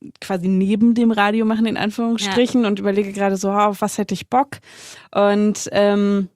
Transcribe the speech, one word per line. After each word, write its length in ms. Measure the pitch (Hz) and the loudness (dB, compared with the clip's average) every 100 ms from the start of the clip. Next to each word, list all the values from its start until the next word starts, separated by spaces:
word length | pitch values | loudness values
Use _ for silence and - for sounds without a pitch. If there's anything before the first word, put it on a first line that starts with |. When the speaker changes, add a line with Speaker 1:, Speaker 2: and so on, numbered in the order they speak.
| - - | -18 -18
Speaker 1:
quasi 260 | - 190 185 | -8 -4 0
neben 460 | 190 190 214 233 | 0 0 2 2
dem 160 | 233 233 | 4 2
Radio 340 | 208 202 220 220 | 2 2 2 0
machen, 200 | 220 226 | 0 -2
in 120 | - | -2
Anführungsstrichen, 840 | 208 226 233 226 202 214 247 247 | -4 -4 -4 -2 -2 0 2 2
Speaker 2:
Ja. 60 | 214 | 0
Speaker 1:
und 100 | 202 | 0
überlege 340 | 202 196 196 | -2 -2 -2
gerade 220 | 202 196 196 | -2 -2 0
so, 120 | 196 | -2
ah, 160 | 202 208 | 2 0
auf 140 | 196 | 0
was 160 | 214 - | -4 -4
hätte 160 | 202 | -4
ich 160 | 190 - | -6 -2
Bock? 280 | 254 277 - - - - - - | -2 -2 -6 -20 -20 -20 -20 -6
Und, 580 | - 101 104 104 - - | 0 2 4 0 -2 -2
ähm, 580 | - 101 202 202 202 185 | 2 2 2 2 0 -2